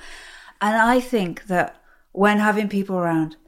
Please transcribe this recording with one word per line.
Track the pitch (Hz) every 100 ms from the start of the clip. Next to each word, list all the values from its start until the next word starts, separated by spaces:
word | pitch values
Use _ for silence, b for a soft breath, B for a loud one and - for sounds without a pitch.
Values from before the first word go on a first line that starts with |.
| B B B B B _
And | 208 220
I | 226 254
think | 247 226 175 - -
that | 180 - - b b b
when | 185 202 208
having | 214 208 208
people | 202 196 185
around, | 170 165 156 -